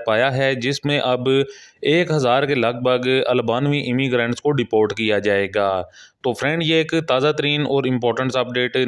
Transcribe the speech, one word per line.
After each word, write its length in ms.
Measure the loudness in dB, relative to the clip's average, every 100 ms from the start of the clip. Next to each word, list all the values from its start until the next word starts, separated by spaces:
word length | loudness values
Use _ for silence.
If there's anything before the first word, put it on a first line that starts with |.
| 0
पाया 240 | 2 2
है, 240 | 0 0 0
जिसमें 420 | -2 -4 -2 -2
अब 300 | 0 0 2 0 0 -6 -20 -6 0
एक 260 | 2 2
हज़ार 340 | 0 2 2 2
के 80 | 0
लगभग 520 | 0 0 0 0 2 0 2
अल्बानवी 520 | 0 0 0 0 -2
इमिग्रेंट्स 600 | -2 -2 0 0 0 -2
को 100 | -2
डिपोर्ट 400 | 0 0 2 2
किया 240 | 0 0 0
जाएगा। 500 | 2 0 0 0 0 -2 -6 -14 -20 _
तो 80 | -6
फ्रेंड, 300 | -2 -2 -2
ये 180 | 0 0
एक 140 | 2 -2 0
ताज़ा 260 | 0 2
तरीन 340 | 0 -2 -2 0
और 200 | 0 0
इंपॉर्टेंट 500 | 0 0 0 -2 -2
अपडेट 400 | -2 -2 0 0